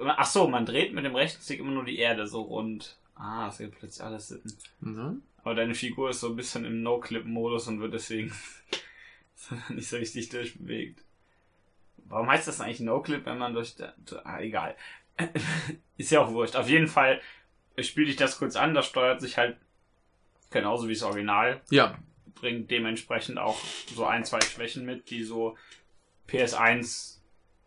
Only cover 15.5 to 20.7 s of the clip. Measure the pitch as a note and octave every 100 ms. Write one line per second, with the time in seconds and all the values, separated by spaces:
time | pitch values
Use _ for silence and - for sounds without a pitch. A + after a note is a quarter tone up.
15.5 | D#3+ D#3 D#3+ _ - B2 D#3 A2+ A2+ A2
16.5 | C3 A#2 D#3+ D#3 - C3 C3 - - _
17.5 | _ _ - B2+ D3+ D3+ C3+ C3+ - C3
18.5 | - D3 D3+ B2+ C3+ B2+ B2+ B2+ - A#2+
19.5 | - _ _ _ _ _ _ _ _ _
20.5 | A2+ G#2